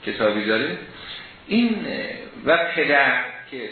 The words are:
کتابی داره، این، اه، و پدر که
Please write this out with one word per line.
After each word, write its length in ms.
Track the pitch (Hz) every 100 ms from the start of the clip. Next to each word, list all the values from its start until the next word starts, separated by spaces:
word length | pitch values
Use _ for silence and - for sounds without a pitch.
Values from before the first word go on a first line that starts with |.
| -
کتابی 400 | 101 107 104 104
داره، 320 | 110 147 180 - - - - - - -
این، 380 | 214 240 208 -
اه، 180 | - - - - - 135
و 120 | 170 170 170
پدر 480 | 143 143 135 127 - - -
که 100 | 131 113